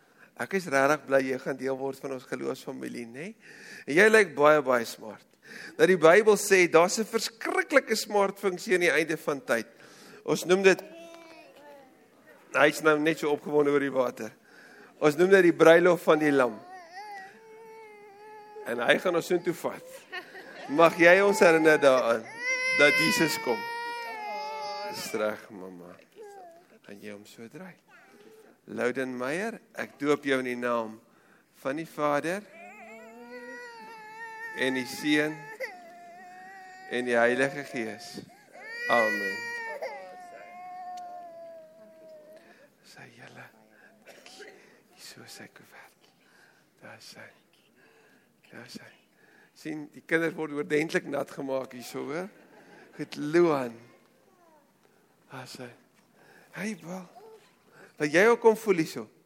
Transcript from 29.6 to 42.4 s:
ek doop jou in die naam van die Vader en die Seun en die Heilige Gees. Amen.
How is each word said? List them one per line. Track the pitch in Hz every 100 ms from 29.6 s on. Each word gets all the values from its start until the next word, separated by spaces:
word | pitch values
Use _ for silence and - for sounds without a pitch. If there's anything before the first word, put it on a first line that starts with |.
| - -
ek | 117 -
doop | 143 143 143
jou | 131
in | 127
die | 120
naam | 123 120 110 110 _ _ _ _ _ _
van | 135 147
die | 160
Vader | - 147 147 151 196 208 - - - - 226 453 466 480 494 494 494 480 466 - 453 427 440 - - - -
en | 131 131
die | 123
Seun | - 151 151 151 156 - - 494 381 679 698 698 698 719 719 - - - - -
en | 123 123
die | 117
Heilige | 120 123 139 143
Gees. | 135 131 110 104 - - - - _ - - - -
Amen. | 120 110 - 95 98 - - - - - 784 370 359 719 698 719 719 719 719 719 719 698 698 698 679 659 659 640 640 640 - - 622 208 214